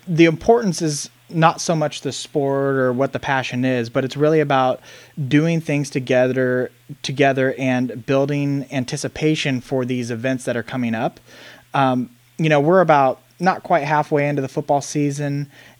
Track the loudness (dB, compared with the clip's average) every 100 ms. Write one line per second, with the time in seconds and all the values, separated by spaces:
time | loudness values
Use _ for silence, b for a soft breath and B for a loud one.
0 | -4 4 4 4 2 2 2 -2 -4 -4
1 | -10 _ -6 2 2 2 -2 -2 -2 -4
2 | -8 -8 -6 -2 0 0 0 2 2 2
3 | -2 -2 -2 -2 -2 -2 0 0 -2 -4
4 | -4 0 2 2 2 2 2 -2 B B
5 | B -8 0 2 2 0 -2 -4 -2 -6
6 | 0 2 2 2 0 0 -4 _ -20 -12
7 | -6 2 2 4 0 0 -2 0 -2 -6
8 | -2 0 0 0 0 -2 -4 -6 -6 -6
9 | -8 -2 0 0 -2 -4 -4 -4 -2 -4
10 | -4 -4 -4 -4 -4 -6 -4 -4 -4 -2
11 | -4 -8 _ B B B B 0 0 0
12 | -4 -12 _ -2 2 2 4 4 4 4
13 | 4 0 _ -2 -2 -2 0 0 2 0
14 | 2 0 0 -2 -4 -6 -2 -2 -2 -2
15 | -2 -2 -4 -4 -6 b b